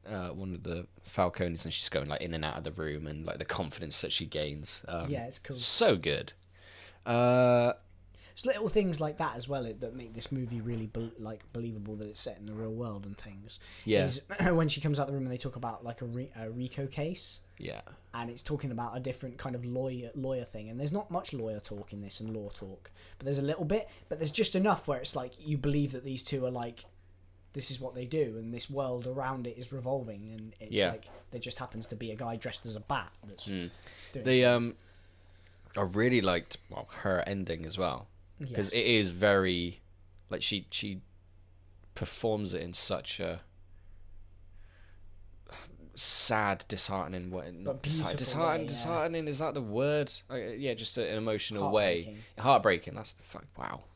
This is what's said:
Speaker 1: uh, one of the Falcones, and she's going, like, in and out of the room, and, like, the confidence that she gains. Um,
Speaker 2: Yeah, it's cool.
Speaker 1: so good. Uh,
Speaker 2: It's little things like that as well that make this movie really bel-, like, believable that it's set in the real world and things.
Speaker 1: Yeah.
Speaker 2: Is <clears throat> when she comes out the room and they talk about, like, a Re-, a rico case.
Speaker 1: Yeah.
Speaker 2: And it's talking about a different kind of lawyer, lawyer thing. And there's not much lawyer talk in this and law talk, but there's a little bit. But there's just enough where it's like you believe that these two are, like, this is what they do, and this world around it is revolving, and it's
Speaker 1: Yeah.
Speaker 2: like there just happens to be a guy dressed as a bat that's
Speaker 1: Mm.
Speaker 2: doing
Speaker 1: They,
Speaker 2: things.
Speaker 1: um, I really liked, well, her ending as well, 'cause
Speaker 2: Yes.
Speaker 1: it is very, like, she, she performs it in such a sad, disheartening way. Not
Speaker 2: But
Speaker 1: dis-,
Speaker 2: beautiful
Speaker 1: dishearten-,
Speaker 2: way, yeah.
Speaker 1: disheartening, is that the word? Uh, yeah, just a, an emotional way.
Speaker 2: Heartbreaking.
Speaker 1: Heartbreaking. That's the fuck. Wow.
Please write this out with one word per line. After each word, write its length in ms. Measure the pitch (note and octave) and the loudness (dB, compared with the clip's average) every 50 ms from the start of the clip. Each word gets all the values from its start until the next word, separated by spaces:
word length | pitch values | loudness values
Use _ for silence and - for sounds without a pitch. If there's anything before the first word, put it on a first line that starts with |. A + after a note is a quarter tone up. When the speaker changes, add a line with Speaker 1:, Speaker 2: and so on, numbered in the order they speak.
| - | -10
Speaker 1:
uh, 220 | G2 G2 F#2+ F2+ F2+ | -8 -6 -6 -6 -6
one 260 | D2 F2+ F#2+ F#2+ F2+ | -6 -6 -6 -6 -6
of 80 | F2 F2+ | -6 -6
the 220 | F2+ E2 F2 F2 - - - | -6 -6 -6 -6 -10 -16 -20
Falcones, 640 | - - - - F#2 F2 - - F#2 F2 E2 D#2 - | -20 -6 2 2 2 2 4 0 0 0 0 -2 -4
and 80 | E2 - | -4 -4
she's 140 | - - - | -4 -4 0
going, 200 | - D2+ C#2 D2 | 0 0 0 0
like, 120 | D2 - | -2 -4
in 120 | - E2+ E2 | -2 -2 -2
and 100 | D#2+ D2+ | -2 -2
out 140 | D2+ - - | -2 -4 -4
of 40 | D#2 | -6
the 80 | D2+ | -8
room, 340 | D#2+ - D#2+ D2+ D2+ D2+ D#2 D2+ | -6 -4 -4 -4 -4 -4 -6 -6
and, 180 | D2+ D2+ D#2+ | -8 -6 -6
like, 120 | E2 E2 - | -6 -6 -6
the 60 | D#2 | -4
confidence 560 | - - - F2+ D2 - - E2+ D2 - - | -4 -2 -2 -2 -4 -4 -8 -6 -4 -2 -2
that 100 | - - | -2 -2
she 120 | - - F2 | -2 -2 -4
gains. 560 | D2 - D2+ D2+ D2 C#2+ D2+ D2 - - - - | -2 -2 -2 -2 -2 -4 -6 -6 -8 -8 -8 -6
Um, 240 | - F3 E3+ E3+ D#3+ | -6 -4 -4 -2 -2
Speaker 2:
Yeah, 140 | C#3+ B2 A#2 | -4 -4 -4
it's 120 | B2 - - | -8 -10 -12
cool. 180 | - - C3+ B2 | -10 -10 -2 2
Speaker 1:
so 380 | B2 - - - A#3 G3+ A2+ | 4 6 6 8 8 8 6
good. 360 | F2+ D2 D#2+ C#2+ - - - - - - - - - - - - - - - - - - | 6 4 0 0 0 -2 -8 -14 -20 -20 -20 -20 -20 -20 -20 -20 -20 -20 -20 -20 -10 -2
Uh, 680 | A2+ A#2+ A#2+ B2 B2 B2 B2 B2+ B2 B2 A#2+ A#2+ B2 - - - - - - - - - - - - | 2 4 6 6 8 8 8 8 10 8 8 8 6 2 0 -6 -20 -20 -20 -20 -20 -20 -20 -20 -16
Speaker 2:
It's 120 | - - - | -12 -2 0
little 240 | B3+ - G#3 A3+ F#3 | 0 2 2 2 4
things 300 | - G#3+ G3 F#3 D#3+ D3 | 4 4 4 4 2 0
like 180 | D#3 D3+ D3 - | 0 -2 0 0
that 180 | D#3+ C#3+ A2+ | -2 -2 -2
as 120 | B2 A#2+ C3 | -4 -4 -2
well 140 | C#3+ C3+ | -2 -2
that 320 | A#2+ A2+ G#2+ G2+ B2+ A2+ B2 | -2 -4 -4 -6 -6 -8 -6
make 180 | C3 A#2+ A2+ | -10 -12 -10
this 200 | A2+ A#2 - - | -8 -8 -6 -4
movie 280 | C#3 C3 B2+ A2+ A#2+ A#2 | -2 -2 -2 -2 -4 -4
really 260 | A2 A#2+ A#2 A2+ A2 G#2 | -2 -2 -2 -2 -4 -4
bel-, 240 | - A#2 A#2 A2+ A2+ - | -4 -6 -6 -6 -8 -10
like, 320 | A2 G#2+ A2 G#2+ - - | -10 -10 -10 -10 -14 -10
believable 420 | - A#2+ A#2 A#2 A2 G#2+ G2+ G#2+ A2 | -8 -6 -6 -4 -6 -6 -8 -8 -8
that 120 | G#2 G#2+ G#2 | -8 -8 -8
it's 120 | G#2+ - | -6 -6
set 160 | - B2 G2+ | -6 -6 -6
in 100 | F#2+ G#2 | -10 -12
the 60 | G#2+ | -10
real 200 | G#2+ G#2+ A2 A2 | -8 -6 -6 -6
world 340 | A2 A2+ A#2+ A#2 G#2 G2 G2 | -4 -4 -4 -6 -6 -8 -8
and 100 | G2 G2+ | -10 -12
things. 440 | - - A2 G2 G2 G#2 A2+ - - - - - - - | -12 -14 -16 -16 -16 -14 -14 -14 -14 -14 -18 -18 -8 2
Speaker 1:
Yeah. 180 | A2 G#2+ C#3 C#3 | 4 6 6 6
Speaker 2:
Is 180 | C#3 B2+ C#3 - - G3 G3+ | 4 2 -2 -4 -8 0 4
<clears throat> 120 | F3 F#3 | 4 6
when 180 | F3 E3 D#3+ D3+ | 6 6 6 4
she 120 | D3 D3 | 2 2
comes 180 | D3 D#3 D3 C#3+ | 2 2 2 2
out 80 | C#3 | 2
the 60 | C#3 | 0
room 100 | C#3 C#3 | 0 -2
and 80 | C3 B2+ | -2 -2
they 60 | B2 B2 | -4 -4
talk 160 | - C3+ - | -4 -6 -6
about, 280 | A#2 A#2+ A#2 A2 - A#2+ | -4 -4 -4 -6 -6 -8
like, 180 | A#2 A#2 - | -8 -8 -6
a 20 | B2 | -6
Re-, 280 | A#2 A#2 B2 C3 - - | -6 -4 -6 -6 -6 -8
a 140 | A#2 A2 A2 | -8 -8 -6
rico 360 | A#2 B2 B2+ B2+ - C#3+ C#3 C3+ | -4 -4 -4 -4 -4 -4 -4 -4
case. 520 | - D3+ D3 E3 F#3 - - - - - - - - - | -2 -4 -2 -2 -4 -6 -6 -8 -8 -10 -12 -20 -16 -10
Speaker 1:
Yeah. 240 | - - - G#1+ - - - - - - | -8 -8 -8 -8 -12 -14 -20 -20 -20 -10
Speaker 2:
And 160 | - A#2+ A#2+ A#2+ | -8 -6 -6 -6
it's 140 | A#2+ - | -8 -8
talking 300 | - - D3+ C#3+ - C3+ | -4 -4 -2 -2 -2 -4
about 240 | A#2+ A#2 A#2+ B2 A2+ | -4 -4 -4 -4 -4
a 40 | B2+ | -4
different 380 | B2+ C3 B2 - C#3+ B2+ A#2+ - | -4 -4 -6 -6 -8 -10 -10 -8
kind 160 | - C3+ B2 | -6 -6 -4
of 100 | A#2+ A#2+ | -4 -4
lawyer, 460 | A#2+ A#2+ C3 C3 C3 B2+ B2 A#2+ A#2 - | -2 -2 0 0 -2 -4 -6 -8 -6 -6
lawyer 280 | D3 C3 C3+ C3+ B2+ A#2 | -4 -2 -2 -2 -2 -4
thing. 240 | - - A2 G#2+ A2 | -6 -10 -10 -10 -8
And 120 | A2+ B2 | -6 -4
there's 100 | C#3+ D3 | -2 -2
not 200 | E3+ G3+ G#3 - | -2 -2 -4 -2
much 200 | E3+ F3 - - | -4 -4 -4 -4
lawyer 280 | - B2+ A2+ A2 G#2+ G#2 | -6 -4 -4 -4 -4 -6
talk 320 | - - G#2 G2+ G#2 - | -6 -8 -8 -8 -8 -10
in 80 | - G2+ | -10 -10
this 160 | G2+ G2 - - | -8 -8 -8 -8
and 140 | A2 A2 A2 | -6 -6 -6
law 140 | A2 G2+ G2+ | -6 -6 -8
talk, 400 | - - G2+ F#2+ F#2 F#2 - - - - - - - - | -10 -10 -12 -12 -12 -14 -18 -20 -20 -20 -20 -20 -16 -6
but 60 | C3+ | -2
there's 140 | C#3 C#3+ C#3 | 0 0 2
a 40 | |
little 220 | C#3 C#3 D#3 - E3+ | 2 0 0 0 2
bit. 240 | D3 G3+ A3 G#3+ - - - - - | 2 2 2 0 -4 -14 -20 -8 -8
But 100 | - D#3 | -4 -2
there's 140 | D#3+ D3 | -2 -2
just 240 | - - G#3+ - - | 2 2 2 4 4
enough 320 | F#3 F#3+ G#3+ F#3+ - - - | 4 6 6 4 4 2 -2
where 100 | C#3 B2 | -2 0
it's 160 | C3 - - | -2 -2 -2
like 180 | C3+ B2 B2+ - - | -2 -4 -4 -10 -10
you 180 | - D3+ D3+ | -2 0 0
believe 360 | C3+ C3 D3 C#3+ D3 C#3+ C3 | 2 4 4 4 4 4 2
that 100 | C3 B2+ C3 | 0 -6 -6
these 180 | C3+ C3 C3 | -6 -6 -6
two 220 | - - D3 C3+ B2+ | -4 -2 -2 0 0
are, 60 | B2+ | 0
like, 340 | B2+ B2 A#2+ A#2+ A#2+ - - - - - - - - - - - - - - - | -2 -2 -4 -6 -8 -10 -18 -20 -20 -20 -20 -20 -20 -20 -20 -20 -20 -20 -20 -10
this 180 | - C#3 C3+ - | -6 -4 -4 -2
is 80 | C3+ B2+ | -4 -4
what 160 | C3 B2+ B2 | -6 -6 -6
they 100 | B2+ B2+ | -6 -6
do, 320 | A#2+ D3 D#3 A2 A2+ A2 | 0 2 2 2 2 0
and 160 | A2+ A2+ A2+ | -6 -6 -6
this 160 | A#2+ A#2+ - - | -6 -6 -6 -4
world 380 | C#3 C#3 C3+ B2+ B2 B2 A#2+ | -2 -2 0 0 -2 -2 -4
around 400 | B2+ B2+ C#3 C3 C3 C3+ B2+ A#2+ | -4 -4 -2 -2 -2 -2 -4 -6
it 100 | A#2+ A#2+ | -8 -8
is 140 | B2 B2 - | -10 -10 -8
revolving, 580 | C#3+ C3+ A#2+ B2+ C3+ C3+ B2 A2 G#2 G2 G#2 G#2+ A2+ | -8 -4 -2 0 0 0 -2 -4 -8 -10 -10 -12 -12
and 200 | A2 A2 A2 - - | -12 -12 -12 -14 -14
it's 140 | G#2+ G#2+ | -10 0
Speaker 1:
Yeah. 180 | A2+ G#2 G2 F2 | 4 4 4 4
Speaker 2:
like 140 | - - - - - - - - | 2 -2 -10 -16 -20 -20 -16 -12
there 80 | - A#2+ | -10 -8
just 220 | - A#2+ - - | -6 -6 -6 -8
happens 260 | C3 - - A#2 A2+ | -8 -8 -8 -10 -8
to 80 | - A#2 | -8 -8
be 160 | G#2+ A#2+ A2+ | -6 -6 -8
a 60 | G#2+ | -6
guy 180 | A2 B2+ A2+ A#2 | -4 -4 -4 -4
dressed 320 | A2 - B2 A#2 - - | -4 -6 -6 -8 -8 -8
as 80 | A2+ A2 | -8 -10
a 60 | G#2 | -10
bat 320 | G#2+ - C#3+ B2+ F#2 - - - - G2+ | -4 -2 -2 -2 -2 -6 -14 -18 -18 -18
that's 180 | G2 - - | -12 -10 -6
Speaker 1:
Mm. 240 | G2+ G2 F#2 F2 F2 - - - - - - - - | -4 -2 -2 -4 -4 -8 -12 -20 -20 -18 -18 -18 -10
Speaker 2:
doing 120 | - B2+ B2 | -10 -2 4
Speaker 1:
They, 180 | C3 B2+ B2+ | 6 8 10
Speaker 2:
things. 20 | B2 | 10
Speaker 1:
um, 320 | B2 B2 A#2+ A#2+ A#2+ - - - - - - - - - - - - - - - - - - - - - | 10 8 8 4 0 -4 -8 -18 -20 -20 -20 -20 -20 -20 -20 -20 -20 -20 -20 -20 -20 -20 -20 -20 -8 -2
I 60 | G2+ | -2
really 380 | G2+ F2+ F#2 G#2 A#2 B2+ B2+ A#2+ | 0 2 4 4 6 8 6 6
liked, 360 | F#2+ F#2+ F2 F2 D2 - - - - - | 6 6 6 4 2 -2 -10 -10 -10 -12
well, 200 | - - - - - - | -10 -10 -10 -10 -12 -2
her 200 | - G2+ F#2+ F2 - - | 0 2 2 4 2 0
ending 360 | G2+ G2 F#2 E2 E2 D#2+ E2 | -2 -2 -2 -2 -4 -4 -4
as 140 | D#2 - F#2+ | -6 -2 0
well, 300 | F#2 E2 C2 B1+ - - - - - - - - | 0 0 0 -2 -8 -14 -18 -20 -20 -20 -14 -12
'cause 100 | D3 C3 | -10 -4
Speaker 2:
Yes. 180 | A#2+ A2+ G2+ G2 | 0 0 0 2
Speaker 1:
it 140 | G2 A#2+ G#2+ | 2 4 6
is 240 | A#2 A#2+ A2 G2+ F2+ | 8 8 8 6 4
very, 720 | F2 F2 G2+ G#2 G2+ G2 F#2+ F#2 F2+ F2 E2+ F2 F2 - - - - - - - - - - - | 2 6 8 8 8 8 8 6 4 2 0 -2 -4 -8 -18 -20 -20 -20 -20 -20 -20 -20 -10 -8
like, 120 | G2 - | -4 -2
she, 240 | - - G#2+ G2 - - | 0 0 0 -2 -4 -4
she 300 | - - - G#2 F#2+ F#2+ - - - - - - - - - - - - - - - - - - - | -6 -4 -4 -4 -6 -8 -10 -16 -20 -20 -20 -20 -20 -20 -20 -20 -20 -20 -20 -20 -20 -20 -20 -16 -6
performs 600 | - - - - - - A2+ A2 G#2 G#2 F#2 F2+ | -6 -6 -6 -4 -2 0 0 2 2 0 -2 -4
it 80 | E2+ | -4
in 100 | E2+ F2 | -4 -2
such 480 | F2 - - - G2 D2+ - - - - | 0 0 0 2 0 -2 -2 -6 -6 -4
a 220 | F#2 E2+ F2 E2+ - - - - - - - - - - - - - - - - - - - - - - - - - - - - - - - - - - - - - - - - - - - - - - - - D#2+ D#2+ F2 | -4 -4 -4 -6 -10 -18 -20 -20 -20 -20 -20 -20 -18 -18 -18 -16 -16 -16 -16 -16 -16 -18 -20 -20 -20 -18 -18 -18 -18 -20 -20 -20 -20 -20 -20 -18 -18 -18 -18 -18 -18 -18 -18 -20 -18 -18 -16 -16 -16 -16 -18 -18 -18 -16 -6
sad, 680 | - - - - - - - A#2 G#2+ G#2 G2+ G2 F#2+ - - | -2 0 2 2 2 4 4 4 4 4 2 2 0 -2 -4
disheartening 640 | G#2+ F#2+ - - G2 F#2+ E2+ D#2 F#2+ F2+ F2 F2+ | 0 0 2 2 2 0 -2 -2 -4 -6 -6 -4
way. 200 | F#2 F2+ C#2+ F2 | -6 -6 -6 -8
Not 120 | F2 E2 F#2+ C#3 C3 | -10 -6 -6 -6 -6
Speaker 2:
But 80 | C3 | -2
Speaker 1:
dis-, 180 | - C#3+ D#3+ D#3+ | 0 2 2 2
Speaker 2:
beautiful 160 | D#3 E2 D#3 C#3+ | 2 2 0 2
Speaker 1:
dishearten-, 380 | - - C3+ D3+ E3+ D#3+ D#3 | 4 4 4 4 2 2 2
Speaker 2:
way, 60 | D#3+ | 0
yeah. 60 | D#3 C#3+ | -2 0
Speaker 1:
disheartening, 600 | C#3+ C#3 - D#3+ E3+ E3 D#3 E3 E3 E3 D#3 D3+ | 0 0 2 2 2 0 0 0 0 -2 -4 -2
is 100 | C#3+ C3+ | -2 -2
that 160 | D#3+ D3+ C#3 | -2 -2 -2
the 80 | C#3+ | -4
word? 500 | B2 G#2+ G#2 A#2 C3+ D3 D3+ D3+ C#3+ C#3+ - - - - | -4 -2 0 2 2 4 4 2 0 -2 -4 -10 -8 -8
Uh, 60 | C3+ | -6
yeah, 380 | B2+ G2+ G#2 A#2 A#2+ C#3 C3 A#2 | -6 -6 -6 -6 -4 -2 -2 -2
just 220 | A2+ A2+ - - B2 | 0 -2 -2 0 0
a, 100 | A2+ D#2+ | 0 0
an 80 | G#2 A2 | 0 0
emotional 520 | A2 A2+ G#2+ G#2 - - A2 G#2 G2 G2 | 0 0 0 0 0 -2 -2 0 2 4
way. 320 | G2+ G#2+ G2+ F#2+ E2+ E2+ | 6 6 6 6 4 2
Speaker 2:
Heartbreaking. 200 | E2+ A2 G#2 G#2+ A2 - - - | 0 -6 -12 -14 -16 -16 -10 0
Speaker 1:
Heartbreaking. 560 | G#2+ C3 C#3 A2 G2 A2 F#2 E2 - - - | 6 8 8 8 8 6 6 6 2 -6 -10
That's 180 | G#2+ A2 - | -8 -8 -8
the 100 | - - | -10 -10
fuck. 240 | - - - - - - - | -12 -14 -14 -14 -16 -16 -12
Wow. 280 | - B1 - - - - - - | -10 -8 -8 -8 -10 -12 -18 -20